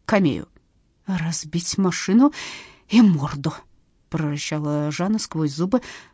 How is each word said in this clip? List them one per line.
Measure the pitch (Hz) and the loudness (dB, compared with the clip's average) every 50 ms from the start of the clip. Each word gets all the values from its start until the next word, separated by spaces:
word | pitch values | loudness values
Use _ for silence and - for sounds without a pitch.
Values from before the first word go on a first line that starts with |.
| _ | _
камею". | - 220 202 190 147 110 - - - _ _ _ _ _ _ _ _ _ _ _ | 0 2 2 4 2 0 -2 -6 -12 _ _ _ _ _ _ _ _ _ _ _
"Разбить | - 190 170 156 165 160 - - 151 - 170 - - - - | -6 -4 -2 -2 -4 -4 -6 -8 -6 -6 -6 -4 -4 -2 0
машину | 196 180 180 - - - 190 233 269 294 - - - - - - - - - _ _ - | 0 0 0 -2 0 2 6 6 6 4 2 -2 -10 -14 -14 -16 -18 -20 -20 _ _ 2
и | 202 233 | 6 6
морду", | 233 202 170 147 139 147 - 143 135 156 - - - _ _ _ _ _ _ _ _ _ | 8 8 6 4 0 -4 -6 -6 -6 -6 -8 -8 -14 _ _ _ _ _ _ _ _ _
прорычала | - 160 160 147 147 147 - - 156 151 151 147 147 147 147 151 | -6 -4 -4 -4 -4 -6 -6 -6 -6 -4 -2 -2 -2 -2 -2 -4
Жанна | 147 - 175 202 220 214 | -2 -2 -2 -2 -2 -2
сквозь | - - - 160 156 151 | -4 -4 -4 -2 -2 -2
зубы, | 139 151 175 190 254 247 - - - - - - | -2 -4 -2 0 0 -2 -2 -6 -14 -20 -20 -20